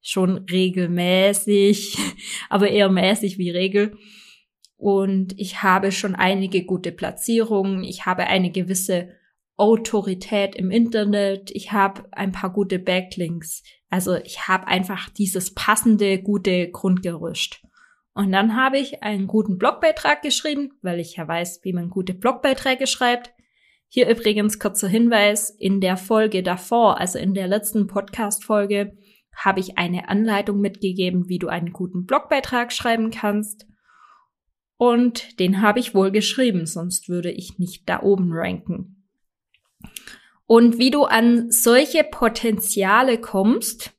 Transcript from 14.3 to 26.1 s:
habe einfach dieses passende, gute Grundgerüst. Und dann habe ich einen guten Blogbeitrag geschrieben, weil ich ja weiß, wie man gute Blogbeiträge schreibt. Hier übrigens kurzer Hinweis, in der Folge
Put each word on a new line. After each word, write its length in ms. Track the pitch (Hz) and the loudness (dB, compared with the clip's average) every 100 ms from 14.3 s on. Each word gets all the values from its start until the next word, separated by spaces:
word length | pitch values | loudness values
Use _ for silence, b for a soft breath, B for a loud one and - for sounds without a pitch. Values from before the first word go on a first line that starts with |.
| - - | -12 -2
habe 200 | 190 - | -2 0
einfach 420 | 185 185 190 - | -2 -2 -8 -10
dieses 440 | - 196 185 - | -4 -2 -2 -6
passende, 680 | - - 220 240 208 202 190 | -4 0 2 4 4 4 2
gute 480 | 190 202 190 180 175 | 0 0 2 0 0
Grundgerüst. 920 | - 196 185 185 165 165 - - - b b b b b | -2 0 0 -2 -6 -8 -6 -8 -10 b b b b b
Und 180 | - 196 | -2 2
dann 240 | 190 226 | 4 2
habe 220 | 226 262 277 | 2 2 0
ich 260 | 277 - | -2 -8
einen 240 | 208 202 190 | -6 -4 0
guten 300 | 220 208 180 | 0 0 0
Blogbeitrag 640 | 247 - 320 311 311 294 | 0 2 0 2 0 0
geschrieben, 520 | 302 - 311 285 277 _ | 0 -2 -2 -4 -6 _
weil 180 | 185 175 | -6 -6
ich 160 | 165 - | -8 -10
ja 100 | 160 | -6
weiß, 340 | 170 175 - | -4 -4 -8
wie 100 | 190 | -6
man 160 | 175 170 | -6 -4
gute 240 | 190 185 | -6 -6
Blogbeiträge 720 | 185 247 254 285 262 269 254 | -2 -2 0 -2 0 -2 -2
schreibt. 480 | 269 - 247 240 - _ _ _ _ _ _ | -2 0 0 0 -6 _ _ _ _ _ _
Hier 220 | - 226 | 2 4
übrigens 500 | 226 214 208 208 - | 4 2 2 0 0
kurzer 280 | 208 196 196 | -4 -2 0
Hinweis, 600 | 220 233 226 208 214 - | 2 4 4 4 2 -6
in 320 | _ 190 196 | _ -2 0
der 160 | 185 185 | 0 -2
Folge 460 | 190 | 0